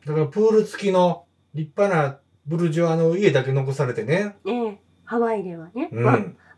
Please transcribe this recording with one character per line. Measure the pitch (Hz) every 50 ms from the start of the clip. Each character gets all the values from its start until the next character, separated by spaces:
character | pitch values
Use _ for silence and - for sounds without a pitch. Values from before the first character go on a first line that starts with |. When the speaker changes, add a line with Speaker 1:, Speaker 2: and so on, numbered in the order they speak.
| _
Speaker 1:
だ | 147 151
か | 156
ら | 147
プ | 135 - 208
ー | 220 220
ル | 214 214 208
付 | - - - 202
き | 190
の | 185 180 180 175 170 - - _ _ _ _ _ -
立 | 151 156 - _
派 | 208 202 196 180
な | 156 143 135 135 - _ _ _ _ _
ブ | 143 165
ル | 165 175 165
ジ | 151 170
ョ | 170
ア | 165 160
の | 165 165 165 170
家 | 196 208 180
だ | 135 131 123
け | 135
残 | 135 139 131 139 135
さ | - 139
れ | 123 117
て | - 107
ね。 | 123 160 190 208 208 - _ -
Speaker 2:
え | 190 240 240 233
え、 | 214 202 - _ _ _ _ _
ハ | - 220 240
ワ | 233 226 220
イ | 202 180
で | 185 170
は | 165 160 175 214
ね。 | 247 320 349
Speaker 1:
う | - 113
ん。 | -
Speaker 2:
ま、 | - 240 226 - 175 - - _ _ -